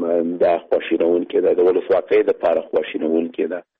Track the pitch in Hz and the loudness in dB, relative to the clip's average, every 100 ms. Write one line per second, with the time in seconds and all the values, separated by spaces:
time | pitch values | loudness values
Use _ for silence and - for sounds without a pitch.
0 | 85 85 85 87 87 85 - 85 - 82 | -2 0 0 0 0 0 0 -4 0 0
1 | 82 87 90 98 90 87 90 90 - 92 | 2 0 0 0 0 2 2 2 0 -2
2 | - 104 101 - 87 82 85 - 78 101 | 2 2 2 0 0 0 -2 -4 -4 -4
3 | 80 82 82 - 82 87 - _ | -2 -2 -2 -4 -6 -6 -12 _